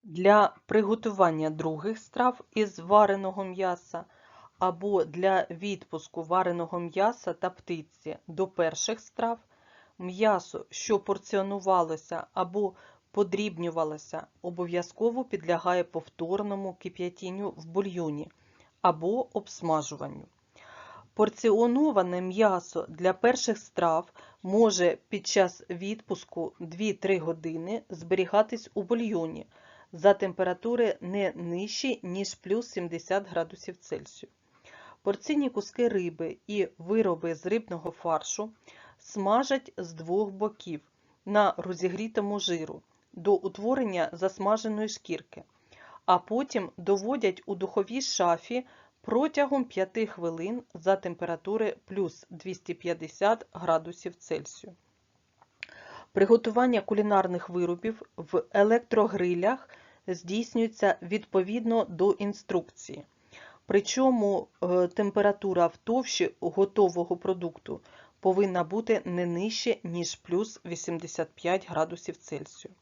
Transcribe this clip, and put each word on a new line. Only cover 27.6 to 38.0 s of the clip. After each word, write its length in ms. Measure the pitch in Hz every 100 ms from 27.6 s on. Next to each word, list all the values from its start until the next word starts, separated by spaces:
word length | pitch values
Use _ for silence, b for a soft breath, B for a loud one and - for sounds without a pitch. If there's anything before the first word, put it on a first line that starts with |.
| 170 226 -
зберігатись 800 | 170 165 185 180 202 214 226 -
у 100 | -
бульйоні 640 | 185 233 226 190 160 156 - B B B B
за 200 | 170 196
температури 840 | 196 196 175 185 180 233 247 220 -
не 300 | 175 202 190 -
нижчі, 640 | 170 175 208 - 269 233
ніж 320 | 180 185 196 -
плюс 340 | - 214 240
сімдесят 580 | - 175 165 - 190 196
градусів 480 | 175 165 185 - 175
Цельсію. 520 | - 156 139 - - _ _ B B B B B
Порційні 460 | - 202 - 302 269
куски 380 | 214 202 - 240
риби 500 | 202 175 160 165 - -
і 200 | 208 180 -
вироби 580 | 165 220 202 165 170 156
з 100 | 180
рибного 460 | 220 226 170 170
фаршу 580 | -